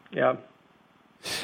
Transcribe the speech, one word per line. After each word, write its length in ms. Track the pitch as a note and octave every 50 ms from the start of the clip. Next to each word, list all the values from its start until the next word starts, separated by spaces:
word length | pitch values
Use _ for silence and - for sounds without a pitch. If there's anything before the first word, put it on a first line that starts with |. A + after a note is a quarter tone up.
| - -
Ja. 260 | - D3+ B2+ B2+ B2+ A#2+ - - - _ _ _ _ _ _ _ _ _ _ - _ - - - - -